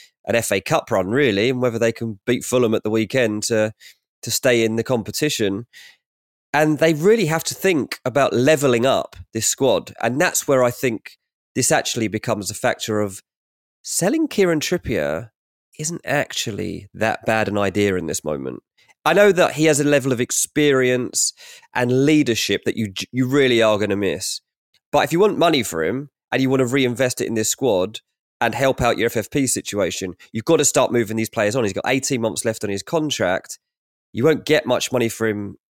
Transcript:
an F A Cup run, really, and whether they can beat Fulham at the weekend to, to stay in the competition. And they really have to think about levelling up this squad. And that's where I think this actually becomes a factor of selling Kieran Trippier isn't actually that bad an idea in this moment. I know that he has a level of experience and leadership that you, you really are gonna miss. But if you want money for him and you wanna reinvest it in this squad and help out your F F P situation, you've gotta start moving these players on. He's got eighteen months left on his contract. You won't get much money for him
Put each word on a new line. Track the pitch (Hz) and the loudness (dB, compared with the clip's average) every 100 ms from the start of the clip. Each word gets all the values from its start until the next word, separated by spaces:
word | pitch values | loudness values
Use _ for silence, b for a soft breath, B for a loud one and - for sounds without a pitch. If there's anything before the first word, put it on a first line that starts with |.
| b _ - | b _ -2
an | 113 | -2
F | - | 0
A | 101 | -2
Cup | - 156 - | 0 -2 0
run, | 107 92 | -2 0
really, | 123 143 98 120 | 2 2 2 0
and | 127 | 0
whether | 123 113 | -2 0
they | 117 | -2
can | 113 117 104 - | -2 -8 -8 -4
beat | 123 - | -2 0
Fulham | 127 117 | 0 2
at | 110 | 0
the | 110 | 0
weekend | 110 110 131 117 107 | -2 0 0 0 -2
to, | - 110 107 - B B _ _ | -2 0 0 -4 B B _ _
to | - | -8
stay | - 131 120 | -2 2 2
in | 113 113 | 2 0
the | |
competition. | 110 123 101 - 151 - 104 98 120 B B B _ _ _ _ _ | -2 -2 -2 -4 -4 -2 -2 -2 -8 B B B _ _ _ _ _
And | 147 156 147 | 0 2 2
they | 160 | 2
really | 151 175 226 165 | 2 4 4 2
have | 160 - | -2 -4
to | |
think | - 190 165 113 - 127 | -4 0 0 -2 -6 -4
about | 120 131 | 0 2
levelling | 117 131 156 139 120 131 | 2 4 4 4 2 2
up | 104 - - - | 0 -2 -12 -10
this | 113 - | -6 -4
squad. | - 131 95 - - | 0 2 2 -2 -6
And | 117 127 | -4 0
that's | 175 - - | 0 -2 2
where | 135 | 4
I | 123 | 4
think | 120 131 110 - - _ _ _ | 2 -4 -4 -10 -20 _ _ _
this | - 123 | -4 0
actually | 151 - - 110 | 0 0 -4 -4
becomes | 107 - 107 98 | -4 -4 -4 -4
a | |
factor | 107 123 - - 107 | -4 -2 -2 -4 -2
of | 104 95 - _ _ _ _ _ | -2 -6 -20 _ _ _ _ _
selling | - - 175 320 311 | -8 -2 0 0 -2
Kieran | - 185 160 | 2 2 2
Trippier | - 180 - 101 73 80 113 _ _ _ _ - | 0 -4 -2 -2 -2 -4 -8 _ _ _ _ -10
isn't | 151 170 - | -8 -8 -4
actually | 143 - - - 101 95 87 101 | -4 -2 -6 -6 -6 -6 -8 -12
that | 92 110 - 113 | -4 -2 -2 0
bad | 110 104 | 0 0
an | 104 | 0
idea | 101 92 101 92 | 0 2 0 0
in | 82 | -4
this | - | -6
moment. | 76 73 65 62 - _ b _ | -4 -6 -6 -12 -18 _ b _
I | 147 | 2
know | 170 208 | 6 6
that | 180 170 135 | 6 2 4
he | 156 | 2
has | 143 | 4
a | |
level | 147 143 131 | 4 2 2
of | 120 | -2
experience | 123 - - - 147 135 127 127 120 - - B B B B | -2 -2 -4 2 2 4 2 0 -2 -2 -4 B B B B
and | - 123 127 143 | -2 0 2 4
leadership | 151 127 113 - 101 | 4 4 0 0 -2
that | - - | -2 -4
you, | 107 95 - | -6 -6 -8
you | 123 127 | -4 0
really | 139 135 120 | 2 4 4
are | 110 107 | 4 2
gonna | 104 101 | 0 0
miss. | 98 82 - - - _ _ _ _ | 0 -2 -6 -10 -14 _ _ _ _
But | - | 0
if | - | 2
you | 165 | 2
want | 208 131 | 2 4
money | 170 151 | 2 2
for | 107 82 | -2 -4
him | 80 123 147 _ _ | -4 -4 -8 _ _
and | 123 | -2
you | 131 | 0
wanna | 135 127 | 2 0
reinvest | 139 127 117 127 - | 0 0 0 -2 -2
it | - | -4
in | |
this | 113 107 | -2 -2
squad | - 135 95 95 110 - _ _ _ | -2 0 0 0 -6 -18 _ _ _
and | 117 110 | -2 0
help | 135 127 | 0 2
out | 123 113 | 0 2
your | 113 | 0
F | 117 | -2
F | 104 | -4
P | 151 131 | -2 -2
situation, | - - 101 90 - 92 87 B | -2 -4 -2 -2 -2 -8 -10 B
you've | 113 - | -8 0
gotta | 160 | 2
start | 143 - 127 | 2 2 2
moving | 120 107 110 | 2 0 -2
these | 110 | -4
players | - 104 127 | 0 0 0
on. | 110 | -2
He's | |
got | 92 - | -4 -2
eighteen | 135 131 131 | -2 0 -2
months | 113 85 117 | -2 -2 -4
left | 110 | -4
on | 104 | -6
his | 98 | -6
contract. | - 165 151 - 95 92 - - _ _ _ _ _ | -4 -2 -2 -2 0 0 -4 -18 _ _ _ _ _
You | - | 0
won't | 139 151 - | 2 2 2
get | 151 131 | 0 2
much | 123 - | -2 0
money | 127 117 | -2 -2
for | - 110 | -2 -2
him | 104 101 - _ | -2 -8 -14 _